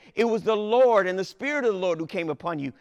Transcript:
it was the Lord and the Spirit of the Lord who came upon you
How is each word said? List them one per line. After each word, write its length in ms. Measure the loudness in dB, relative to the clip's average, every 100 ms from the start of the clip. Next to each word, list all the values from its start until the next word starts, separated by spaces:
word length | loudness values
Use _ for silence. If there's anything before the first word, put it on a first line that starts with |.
| -8
it 120 | -2 0
was 180 | 0
the 120 | 0 0
Lord 520 | 2 4 6 4 2
and 100 | -2
the 60 |
Spirit 420 | -6 -6 -6 -2 -2
of 80 |
the 60 | 0
Lord 180 | -2 -4
who 80 | -6
came 240 | -6 -6
upon 300 | -6 -6 -6
you 120 | -8 -10